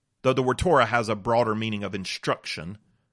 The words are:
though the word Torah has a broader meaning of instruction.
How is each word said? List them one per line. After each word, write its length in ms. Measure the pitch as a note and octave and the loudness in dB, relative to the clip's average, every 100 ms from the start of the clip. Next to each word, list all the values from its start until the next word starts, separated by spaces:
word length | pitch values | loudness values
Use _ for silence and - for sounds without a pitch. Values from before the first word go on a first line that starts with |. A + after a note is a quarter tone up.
| _ _ | _ _
though 100 | C3 | 0
the 80 | C3 | 2
word 160 | B2+ A#2+ | 0 0
Torah 300 | F3+ D3 A2+ | 4 4 4
has 200 | A#2+ G#2+ | 2 0
a 80 | G#2+ | -4
broader 380 | G2+ A#2 A2+ | 0 2 2
meaning 300 | A2 A2 G#2 | 0 -4 -6
of 100 | G2+ | -6
instruction. 840 | G2 F#2 - - - - - E2 G2+ _ _ _ | -8 -8 -8 -4 -6 -6 -12 -12 -16 _ _ _